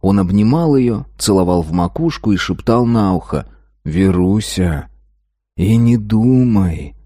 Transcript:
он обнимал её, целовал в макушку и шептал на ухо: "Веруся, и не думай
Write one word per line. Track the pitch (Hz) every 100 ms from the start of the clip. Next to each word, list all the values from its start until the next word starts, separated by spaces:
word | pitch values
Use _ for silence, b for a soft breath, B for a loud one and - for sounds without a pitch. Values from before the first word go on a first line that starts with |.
он | 95 98
обнимал | 90 98 107 147 170 139
её, | 123 104 - -
целовал | - 98 90 90
в | 80
макушку | 87 87 - 165 151 110
и | 95
шептал | - - - 117
на | 120 117 101
ухо: | 90 - 73 - b b _
"Веруся, | 76 78 95 90 90 104 107 - 90 76 - _ _ _ _ _ _ -
и | 95 113
не | 117 120
думай | 107 110 117 127 123 110 92 78 71 -